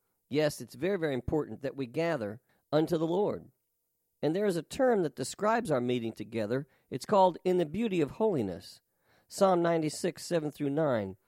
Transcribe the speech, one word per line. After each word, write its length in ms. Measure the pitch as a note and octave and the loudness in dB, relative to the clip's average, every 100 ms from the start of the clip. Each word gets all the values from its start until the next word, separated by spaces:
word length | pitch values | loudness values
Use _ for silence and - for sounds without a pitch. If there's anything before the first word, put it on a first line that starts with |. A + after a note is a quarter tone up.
| _ _ - | _ _ -4
Yes, 260 | C#3 D3+ - | 0 0 -2
it's 140 | A#2+ | -12
very, 240 | A#2+ E3+ G3+ | -6 -2 -2
very 160 | D#3+ | -2
important 480 | B2+ - D#3 - G#2+ | -2 -2 -2 -2 -6
that 140 | C3+ C#3 | -8 -6
we 100 | B2+ | -6
gather 540 | C3+ E3+ D3+ G#2 A2 _ _ - | -2 -2 -2 -4 -8 _ _ 0
unto 260 | D3+ D#3+ E3 | 2 2 2
the 80 | D#3+ | 0
Lord. 380 | F3 G3 F2+ - _ _ _ _ _ _ - | 0 0 -2 -10 _ _ _ _ _ _ -4
And 140 | D3 | -2
there 120 | F3 G#3 | 0 0
is 100 | E3+ | 0
a 80 | |
term 400 | - - B3+ A3 | -4 0 2 4
that 100 | D#3+ | 2
describes 560 | - C3 - G#3 A3+ F#3+ | -2 -8 -2 0 2 2
our 100 | C3+ | 0
meeting 320 | B2 B2 A2+ | 2 0 -2
together. 540 | A2 G#2 A2+ G#2 B2+ D3+ _ - | -6 -6 -4 -2 -2 -4 _ -10
It's 160 | C3+ - | -10 0
called 320 | G3+ F#3 D#3+ | 4 4 4
in 140 | F#3 F3+ | 0 2
the 60 | |
beauty 360 | D#3+ F3+ A3+ F#3 | 2 -2 -2 0
of 100 | C#3 | 0
holiness. 720 | - A3 D#3+ G2+ F2 - - _ _ _ _ _ | 0 0 2 -2 -4 -12 -20 _ _ _ _ _
Psalm 340 | - G3 F3 | 2 4 4
ninety-six, 640 | E3+ E3 D#3 - F3+ - - | 4 2 0 -2 -6 -6 -4
seven 240 | E3+ D3+ | -2 -2
through 200 | - C#3+ | -4 -2
nine. 440 | C#3+ D#3 A#2 G2 F#2+ | 0 2 0 -2 -8